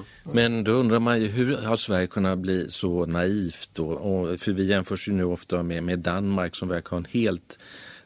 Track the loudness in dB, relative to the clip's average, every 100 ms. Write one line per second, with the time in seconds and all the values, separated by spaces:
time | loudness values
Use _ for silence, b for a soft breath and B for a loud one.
0 | -10 B 0 2 4 2 2 4 4 4
1 | 4 2 2 2 0 0 0 -2 2 0
2 | 0 0 0 0 0 0 0 -2 0 0
3 | 0 0 2 0 -2 -6 -10 -6 -4 -2
4 | -2 0 -2 -2 -2 0 2 2 0 -4
5 | 0 0 0 -2 -2 -2 0 -2 -2 0
6 | 0 0 0 0 -2 -4 -4 -4 -4 -6
7 | -2 0 0 -2 -8 -20 B B B B